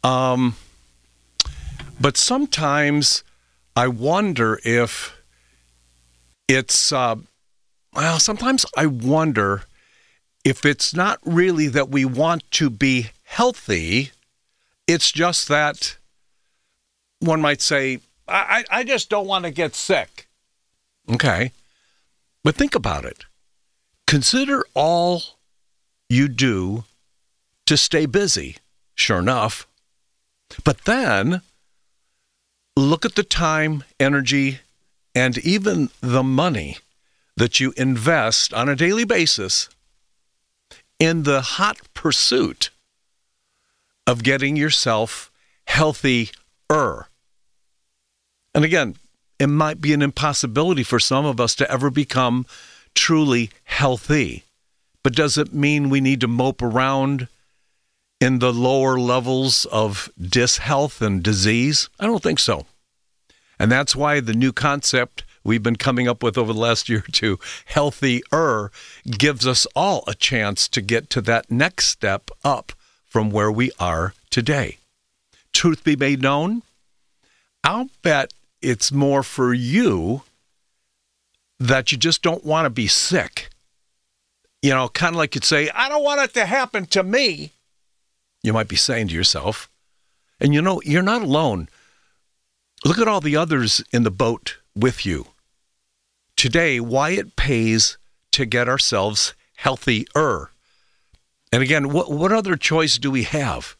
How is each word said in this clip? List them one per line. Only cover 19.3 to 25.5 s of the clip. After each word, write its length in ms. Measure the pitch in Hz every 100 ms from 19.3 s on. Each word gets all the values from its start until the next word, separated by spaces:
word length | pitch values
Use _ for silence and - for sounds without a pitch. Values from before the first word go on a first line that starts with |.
| 190 175
get 240 | 143 160 -
sick." 520 | - 165 101 - _ _ _ _ _ _ _ _ -
Okay. 400 | 117 143 90 123 - _ _ _ _ _ _ _ _
But 120 | - -
think 180 | 285
about 320 | - 110 73 60
it. 200 | - - _ _ _ _ _ _ _ -
Consider 580 | 151 127 254 269 277 -
all 480 | - 156 170 175 175 - _ _